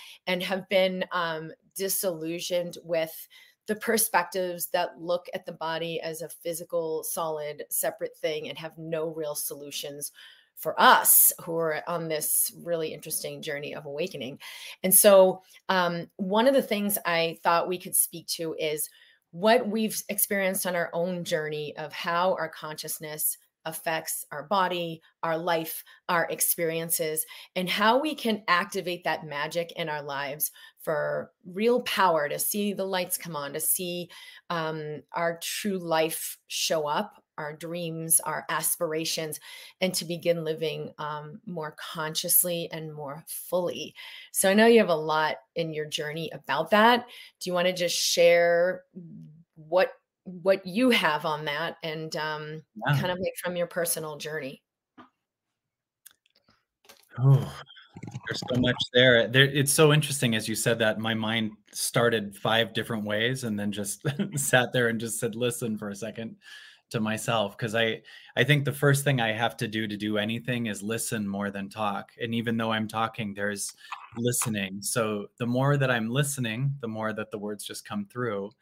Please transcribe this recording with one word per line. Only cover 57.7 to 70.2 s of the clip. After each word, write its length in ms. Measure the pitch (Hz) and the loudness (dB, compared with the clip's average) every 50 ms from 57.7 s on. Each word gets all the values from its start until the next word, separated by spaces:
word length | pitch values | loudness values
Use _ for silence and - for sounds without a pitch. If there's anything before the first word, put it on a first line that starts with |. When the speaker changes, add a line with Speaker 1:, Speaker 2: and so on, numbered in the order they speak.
| _ - - _ _ - - - - 127 - | _ -20 -20 _ _ -16 -16 -14 -14 -12 -10
Speaker 2:
there's 160 | - 113 - - - 127 | -8 -8 -8 -4 -2 0
so 80 | 123 | 2
much 160 | 123 123 120 - - - - | 2 2 0 0 -4 2 4
there. 360 | 123 127 131 123 117 113 101 | 6 8 8 8 6 6 6
There, 160 | 120 135 135 | 6 6 6
it's 280 | 139 143 147 135 143 - | 6 4 2 0 2 6
so 220 | - 160 151 147 | 6 8 8 8
interesting 400 | 151 147 - 139 - - 120 113 | 6 4 2 -2 0 0 2 2
as 120 | 110 110 | 0 0
you 80 | - 110 | -2 -2
said 240 | - - 123 117 113 | 0 0 0 2 4
that, 180 | 113 110 107 101 | 2 2 2 0
my 160 | 110 113 113 | -2 -2 -2
mind 380 | 110 110 107 113 113 110 107 107 - _ _ - | 0 0 0 0 0 -2 -2 -6 -10 _ _ -8
started 640 | - - - - 131 120 120 117 110 101 101 98 | -6 -6 0 2 4 4 4 4 2 0 -4 -8
five 380 | - - 117 110 113 117 101 - | -4 0 2 4 4 4 2 0
different 300 | 117 107 - 120 110 104 | -4 -2 -2 -4 -4 -2
ways 400 | 104 107 107 110 120 131 131 123 | -2 0 0 2 0 0 -2 -2
and 140 | 113 104 101 | -4 -2 -2
then 140 | 101 104 101 | -2 -2 -2
just 300 | 104 101 98 - - - | -4 -4 -6 -6 -4 -4
<laughs> 340 | 151 139 - 202 202 - | -4 -2 -2 -4 -4 -2
sat 380 | 143 - - - 127 123 120 - | -4 0 4 4 4 4 4 2
there 140 | 127 120 117 | 2 2 2
and 120 | 117 110 | 0 -2
just 180 | 117 113 107 - | -4 -6 -4 -4
said, 160 | - 117 104 | -4 -4 -2
"Listen 420 | 113 123 123 117 - 123 113 110 | -2 -2 -2 -2 -2 -4 -4 -4
for 120 | 104 107 104 | -4 -6 -8
a 80 | 101 | -8
second," 400 | 98 113 110 101 - 113 113 104 - _ - - - - - - _ _ _ | -8 -10 -10 -10 -10 -10 -12 -12 -16 _ -20 -20 -20 -20 -20 -20 _ _ _
to 100 | - 120 | -4 -2
myself. 580 | 110 107 113 113 - - 117 113 104 101 - - | 0 0 -2 -2 -2 0 2 2 2 0 -2 -4
'Cause 160 | - 110 104 | -6 -2 0
I, 280 | 117 113 113 110 - - - - - - - - | 0 2 0 0 -4 -8 -16 -20 -20 -20 -6 0
I 80 | - 127 | 2 4
think 200 | 135 147 143 139 | 4 4 4 4
the 80 | 139 120 | 0 0
first 320 | - - 143 139 139 - | 2 4 4 4 4 4
thing 160 | 143 139 123 | 2 2 2
I 120 | 117 110 110 | 2 0 0
have 240 | 107 120 113 - - | 0 0 -2 0 -2
to 100 | 120 110 | -4 -4
do 180 | 104 110 110 | -2 -2 -2
to 100 | 104 104 | -2 -4
do 220 | 101 104 107 107 | -4 -2 0 0
anything 480 | 104 | 0